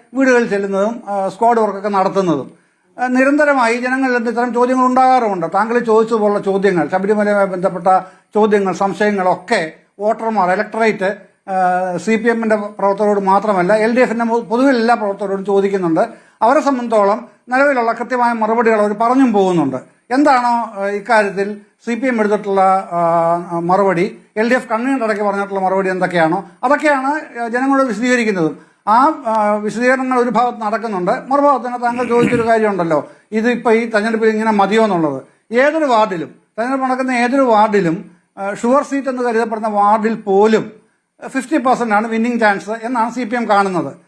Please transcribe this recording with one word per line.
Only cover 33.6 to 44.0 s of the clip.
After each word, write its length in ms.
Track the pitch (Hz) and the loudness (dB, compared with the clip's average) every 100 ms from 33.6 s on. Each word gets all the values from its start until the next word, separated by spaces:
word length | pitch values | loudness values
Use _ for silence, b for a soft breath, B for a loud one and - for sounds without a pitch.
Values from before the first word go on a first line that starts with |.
| 240 | 2
ഈ 80 | 226 233 | 2 2
തെരഞ്ഞെടുപ്പിൽ 380 | 220 214 220 220 | -2 -2 0 0
ഇങ്ങനെ 220 | 214 220 | 0 0
മതിയോ 340 | 208 196 220 | 2 2 2
എന്നുള്ളത്. 340 | 220 180 156 135 b b - | 2 0 -2 -4 b b -4
ഏതൊരു 300 | 233 285 320 | 0 2 2
വാർഡിലും, 460 | 294 226 214 180 135 - _ - | 2 2 2 -2 -8 -14 _ -8
തെരഞ്ഞെടുപ്പ് 280 | 240 269 262 | -4 -2 -2
നടക്കുന്ന 200 | 254 262 | -2 -2
ഏതൊരു 320 | 247 240 277 | 0 0 2
വാർഡിലും, 680 | 262 214 214 202 170 180 - b b - | 2 4 4 2 0 -2 -8 b b -10
ആ, 160 | 196 | -8
ഷുവർ 280 | 202 240 269 | -4 0 0
സീറ്റ് 260 | 285 277 269 | 0 -4 -4
എന്ന് 140 | 254 | -4
കരുതപ്പെടുന്ന 460 | 247 226 226 220 220 | -2 -2 -2 -4 -4
വാർഡിൽ 460 | 208 208 214 214 | 0 2 2 0
പോലും 680 | 220 202 196 220 220 - - _ _ _ _ - | -4 0 2 4 2 -2 -12 _ _ _ _ -10
ഫിഫ്റ്റി 240 | 262 254 302 | -8 -2 -2
പെർസെന്റ് 300 | 247 220 233 | 0 0 0
ആണ് 120 | 208 226 | 0 0
വിന്നിംഗ് 320 | 226 226 240 | -2 -2 0
ചാൻസ് 300 | 220 190 196 220 226 | 0 0 -4 -8 -4
എന്നാണ് 240 | 254 233 240 | -2 -2 -4
സി 80 | |
പി 120 | 233 240 | -6 -4
എം 80 | 226 | 0
കാണുന്നത്. 420 | 202 196 175 135 - | 2 2 -2 -6 -10